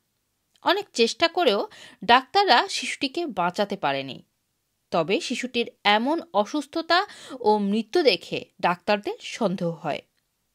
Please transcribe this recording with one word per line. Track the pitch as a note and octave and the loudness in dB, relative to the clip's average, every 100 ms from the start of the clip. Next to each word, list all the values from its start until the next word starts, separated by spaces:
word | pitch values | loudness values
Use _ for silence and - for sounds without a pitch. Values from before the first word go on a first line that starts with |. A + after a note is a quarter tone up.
| _ _ _ _ _ _ | _ _ _ _ _ _
অনেক | - F#4 G4 | -2 -2 -2
চেষ্টা | - A3+ - E4 | 0 0 0 -2
করেও | E4+ D#4+ G3+ G#4+ - - - F#3+ | 2 2 2 -2 -10 -20 -6 2
ডাক্তাররা | B3 C4 G4 G4 B3+ F#4+ | 4 4 2 4 4 2
শিশুটিকে | - B3+ - C4+ D4 E4+ | -4 -8 -6 -6 -4 -6
বাঁচাতে | G3 F3 F3 G3+ G3 | -2 -2 -2 -4 -2
পারেনি। | D3 C#3 C3+ D#3+ - _ _ _ _ _ _ | -2 -2 -4 -12 -18 _ _ _ _ _ _
তবে | F3+ D#3+ A#3 | -2 0 0
শিশুটির | - B3 B3 A#3+ A#3 - | -2 -6 -4 -4 -4 -2
এমন | G3+ G#3 B3 E4 - | 2 2 2 -2 -2
অসুস্থতা | G3 G#3 D4+ C#4+ E4 D#4+ E4+ G#4 - - C4+ | -2 0 -4 -6 -6 0 0 0 -8 -16 -4
ও | G#3+ G#3+ | 0 2
মৃত্যু | G3 G#3+ G#3+ F4+ | 2 -2 0 2
দেখে | D4 F3+ - D3+ - - | 4 2 -2 -10 -10 -4
ডাক্তারদের | F3+ F3 - G#3 C4 A#4 | -2 0 0 -2 -2 -10
সন্দেহ | - - G#3 F#3+ E3+ | -12 -4 -2 -2 -4
হয়। | D#3+ D#3+ - - _ _ _ _ | -6 -6 -8 -10 _ _ _ _